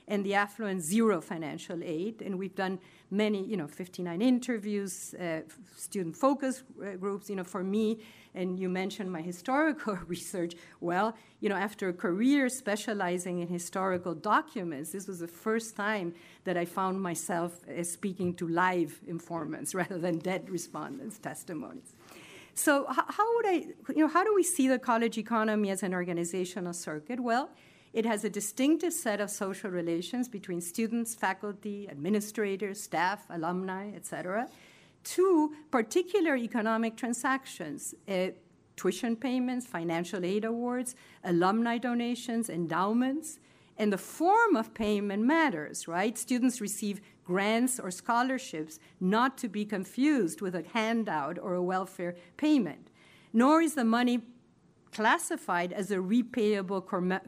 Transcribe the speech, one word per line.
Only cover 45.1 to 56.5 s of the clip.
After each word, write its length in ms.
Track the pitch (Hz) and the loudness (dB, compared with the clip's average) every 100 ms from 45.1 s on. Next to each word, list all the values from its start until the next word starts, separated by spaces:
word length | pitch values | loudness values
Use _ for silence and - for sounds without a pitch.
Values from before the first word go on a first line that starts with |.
| 196 | 2
matters, 640 | 233 330 311 170 151 - - | 4 6 4 2 -6 -8 -4
right? 280 | 170 214 226 | 0 0 -2
Students 420 | - 247 247 240 | 0 2 2 2
receive 400 | 208 - 208 190 - - | -4 -4 -4 -4 -10 -16
grants 560 | - 185 202 226 254 - | -2 2 4 4 2 0
or 100 | 185 | -6
scholarships, 920 | 180 - 233 262 262 - 160 156 - - - | -6 0 2 2 0 -4 -8 -8 -10 -18 -2
not 380 | 180 214 262 - | 2 4 4 0
to 100 | 233 | -6
be 180 | 202 208 | -4 -2
confused 760 | 202 185 - 285 285 170 160 | -4 -4 2 4 4 2 0
with 120 | 190 | -4
a 100 | 180 160 | -4 -2
handout 640 | 233 220 233 214 156 143 175 | 0 2 2 0 0 -2 -4
or 140 | 208 180 | -2 0
a 80 | |
welfare 520 | 180 185 190 - 175 175 - - | 0 0 -2 -6 -6 -8 -14 -2
payment. 520 | 302 302 175 - - _ - - - | 4 4 2 -4 -16 _ -20 -20 -2
Nor 280 | 226 254 320 | 4 8 8
is 140 | 330 269 | 4 2
the 100 | 226 | 2
money 360 | 226 247 240 - - _ _ _ _ _ | 4 2 0 -4 -20 _ _ _ _ _
classified 800 | - 220 320 - 320 - 175 180 | 2 4 4 2 -4 -2 0 0
as 200 | 190 190 | -2 -2
a 60 | 196 | 0
repayable 840 | 185 233 240 - 208 | 2 2 2 2 2